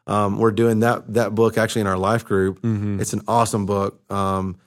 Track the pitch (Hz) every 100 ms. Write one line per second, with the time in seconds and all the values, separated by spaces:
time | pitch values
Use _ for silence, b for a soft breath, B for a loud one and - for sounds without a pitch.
0 | - 104 101 104 113 101 117 110 117 117
1 | - 110 107 110 113 117 110 117 98 92
2 | 98 113 - 98 95 92 117 107 104 98
3 | 95 104 107 117 117 110 98 101 98 -
4 | - 98 95 95 95 87